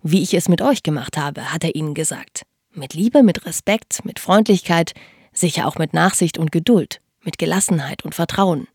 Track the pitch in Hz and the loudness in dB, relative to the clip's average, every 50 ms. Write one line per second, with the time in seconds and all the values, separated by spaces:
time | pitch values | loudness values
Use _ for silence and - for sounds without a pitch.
0 | _ 165 156 190 262 - - 180 - - 180 165 196 269 285 - _ - 151 147 | _ 2 2 2 2 4 0 0 2 2 2 2 4 0 0 0 _ -4 -4 -4
1 | 127 - - 156 147 143 143 147 - - 156 165 - 165 - - 156 156 147 139 | -6 -6 -6 -6 -6 -4 -6 -8 -10 -8 -6 -4 -4 -4 -4 -2 -4 -6 -4 -4
2 | 160 156 151 135 - _ _ - - _ _ _ _ _ _ - 143 135 - 156 | -4 -6 -6 -8 -12 _ _ -16 -16 _ _ _ _ _ _ -16 -14 -12 -4 0
3 | 190 233 - 294 269 208 170 - - 175 165 - - - 202 226 - _ - - | 0 4 6 8 6 6 6 2 -4 -8 -10 -6 -2 -2 -2 -2 -2 _ -10 -10
4 | - - - - - - 180 208 220 - 208 180 - - 175 165 165 - - - | -10 -12 -12 -12 -2 2 4 4 6 4 2 2 2 0 0 0 0 0 -4 -18
5 | - - _ _ _ _ _ - - 170 - - 147 - - - 160 151 - 165 | -20 -20 _ _ _ _ _ -2 -2 -2 0 0 -2 -2 -2 -2 -6 -2 0 0
6 | 165 190 - - 185 160 - - 165 156 - 170 160 - 240 196 151 - - - | 0 2 2 2 0 0 0 -2 -4 0 0 0 2 4 4 4 4 0 -8 -16
7 | _ _ _ _ _ - 165 - - 160 165 190 202 - 190 160 139 135 139 - | _ _ _ _ _ -12 -8 -6 -4 -2 0 0 0 0 0 -2 -2 -6 -10 -10
8 | - 143 - - 170 - - - 196 190 170 143 127 - | -12 -12 -4 -4 -4 -4 0 0 2 2 2 -2 -4 -10